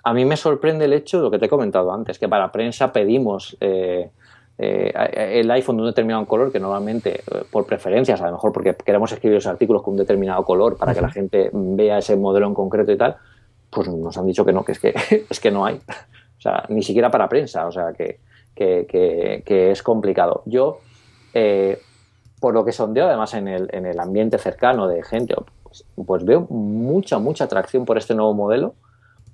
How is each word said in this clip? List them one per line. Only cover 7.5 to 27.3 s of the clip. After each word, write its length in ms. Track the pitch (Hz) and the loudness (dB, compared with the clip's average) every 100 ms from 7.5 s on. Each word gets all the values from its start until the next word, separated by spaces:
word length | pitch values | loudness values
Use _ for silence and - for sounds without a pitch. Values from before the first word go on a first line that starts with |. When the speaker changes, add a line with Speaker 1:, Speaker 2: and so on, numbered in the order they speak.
| 107 | -4
Speaker 1:
preferencias, 540 | 98 95 92 113 131 92 | -2 -4 0 0 2 0
a 60 | |
lo 80 | 85 | -2
mejor 180 | 87 107 | -2 -2
porque 240 | - 95 | 0 -2
queremos 340 | - - 104 117 | -2 0 2 0
escribir 220 | 110 110 | -2 2
los 120 | 104 98 | 2 0
artículos 340 | 85 110 104 | -2 2 2
con 100 | 101 | 0
un 60 | 98 | -2
determinado 440 | 98 98 95 92 | 2 2 2 -2
color 320 | 95 92 117 | 2 2 2
para 180 | - 90 | 2 -2
que 60 | 87 | 0
la 80 | 87 | -2
Speaker 2:
Ujú. 60 | |
Speaker 1:
gente 360 | 98 98 101 98 | -4 0 0 0
vea 460 | 104 92 98 107 101 | -2 -2 2 2 2
ese 180 | 98 98 | 2 0
modelo 280 | 98 101 | 2 2
en 80 | 101 | 2
concreto 380 | 101 95 107 104 | 0 0 0 2
y 60 | 101 | 2
tal, 180 | 120 - _ _ _ _ _ | 0 -2 _ _ _ _ _
pues 180 | 107 90 | -6 -4
nos 300 | 82 82 92 | -6 -8 -4
han 80 | |
dicho 180 | 92 92 | -2 2
que 80 | 101 | 4
no, 140 | 92 | 2
que 80 | - | 0
es 60 | - | 0
que, 140 | - | 0
<laughs> 360 | - - 214 - | 0 2 0 0
es 100 | - | -2
que 100 | 220 | 0
no 160 | 202 | 2
hay. 100 | 208 | 0
O 680 | - - - - - _ _ | -2 -12 -18 -18 -20 _ _
sea, 240 | - - - | -4 -4 -2
ni 160 | 107 | -4
siquiera 260 | 98 107 120 | 0 2 4
para 200 | 110 92 | 2 2
prensa, 380 | 135 135 80 85 | 0 0 -4 -6
o 40 | |
sea, 220 | 90 82 | -4 -6
que, 260 | - - - _ _ _ | -6 -8 -10 _ _ _
que, 320 | - 95 90 87 | -2 0 0 0
que, 540 | 90 90 85 50 52 | 2 2 2 -2 -4
que 240 | - 95 92 | 2 4 4
es 140 | 95 | 2
complicado. 580 | - 110 98 95 87 - - | 0 0 2 2 2 0 0
Yo, 320 | 123 135 - - _ _ _ _ | 0 0 -2 -18 _ _ _ _
eh, 440 | 117 107 98 98 98 _ _ _ _ _ - | 0 2 4 2 -2 _ _ _ _ _ -2
por 160 | 123 | 2
lo 100 | 113 | 2
que 60 | 117 | 0
sondeo, 340 | 120 110 117 | -2 -2 2
además 300 | 175 117 110 | 2 2 -2
en 120 | 110 98 | -4 -4
el, 220 | 92 92 | -4 -4
en 140 | 95 | -6
el 140 | 90 87 | -6 -6
ambiente 400 | 90 101 110 - | -2 0 0 0
cercano 480 | 92 - 123 120 95 | -4 0 0 2 0
de 160 | 85 | -2
gente, 320 | - 117 120 - - _ | -4 -6 -4 -6 -6 _
pues, 240 | - - - - | -20 -20 -18 -14
pues 220 | - 90 | -4 -2
veo 220 | 92 160 175 | 2 2 2
mucha, 720 | 117 104 110 123 185 - 107 | -6 -4 -4 0 -2 0 -2
mucha 240 | 127 | -2